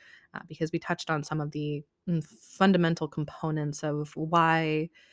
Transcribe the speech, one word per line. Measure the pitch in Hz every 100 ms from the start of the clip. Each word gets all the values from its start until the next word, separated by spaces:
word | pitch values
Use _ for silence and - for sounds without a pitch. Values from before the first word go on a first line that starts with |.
| - - _
uh, | - -
because | 156 160
we | 165
touched | - 170 -
on | 151
some | 147 156
of | 147
the, | 151 147 147 - _ -
mm, | 165
fundamental | - - - - 196 180 170 170 151
components | - 147 - 160 156 147 143
of | 156 147 151 -
why | 156 170 160 160 160 156 165 - _